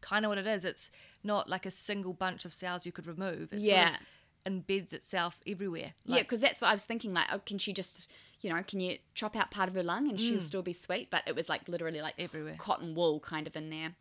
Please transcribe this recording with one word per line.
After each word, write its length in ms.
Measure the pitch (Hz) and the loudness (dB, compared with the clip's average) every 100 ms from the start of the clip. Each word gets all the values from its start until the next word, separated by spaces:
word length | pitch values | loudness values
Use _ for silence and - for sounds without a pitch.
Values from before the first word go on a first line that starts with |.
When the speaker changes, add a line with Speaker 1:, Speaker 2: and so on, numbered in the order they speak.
Speaker 1:
kinda 260 | - 202 214 | 2 2 4
what 100 | 202 | 2
it 80 | 196 | 2
is. 160 | 208 | 0
It's 260 | 175 - - - - - | 0 -2 -4 -6 -20 -10
not 260 | 202 208 - | 0 0 2
like 180 | 180 190 | -4 -2
a 40 | |
single 440 | - - 202 185 | -2 0 -2 -4
bunch 300 | 185 185 180 | -2 -4 -4
of 80 | 175 | -8
cells 320 | - 180 180 | -6 -4 -4
you 60 | 175 | -6
could 160 | 175 160 | -8 -8
remove. 460 | 165 190 165 160 | -4 -4 -4 -4
It 100 | 208 | 0
Speaker 2:
Yeah. 280 | 208 190 170 | 6 8 8
Speaker 1:
sort 100 | 156 | 6
of 60 | - - _ _ - | -8 -20 _ _ -4
embeds 400 | 190 - 196 170 | -4 0 -2 -2
itself 480 | 160 - 190 175 - - | -8 -4 0 0 -4 -8
everywhere. 460 | 196 196 165 156 - | -4 -4 -4 -8 -10
Speaker 2:
Yeah, 120 | - 254 | 2 2
Speaker 1:
Like 120 | 208 | 2
Speaker 2:
'cause 100 | 233 | 4
that's 200 | 254 - | 2 4
what 80 | 202 | 4
I 40 | |
was 120 | 208 | 4
thinking, 280 | - 226 220 | 2 -2 0
like, 140 | 180 - | 2 4
oh, 80 | 196 | 2
can 180 | - 202 | -4 -4
she 140 | - | -2
just, 340 | 190 185 - - - - _ | -2 -2 -4 -14 -20 -20 _
you 80 | 202 | -2
know, 140 | 165 | -2
can 160 | 196 196 | -2 -2
you 180 | 180 - _ | -2 -2 _
chop 200 | - 214 220 | -4 -4 0
out 140 | - | -2
part 180 | 202 185 | 2 0
of 60 | |
her 80 | 185 | 2
lung 260 | 175 180 285 | 0 2 2
and 120 | 196 | 2
she'll 180 | 233 208 | 2 2
Speaker 1:
Mm. 40 | |
Speaker 2:
still 200 | 165 190 | 0 -2
be 100 | 180 | -4
sweet? 380 | 175 - 185 - | -4 -2 -4 0
But 140 | 170 - | -2 0
it 80 | |
was, 140 | 139 165 | -2 0
like, 180 | 156 - | -2 -2
literally, 320 | 170 165 151 | -4 -4 -4
like, 140 | 151 - | -6 -6
Speaker 1:
Everywhere. 400 | 175 156 156 160 | -8 -6 -8 -8
Speaker 2:
cotton 380 | 202 - 170 | -2 -2 -2
wool 240 | 160 170 151 | 2 4 4
kind 280 | - 160 156 | -2 -6 -6
of 80 | 160 | -8
in 140 | 156 | -8
there. 260 | 156 160 175 | -6 -6 -8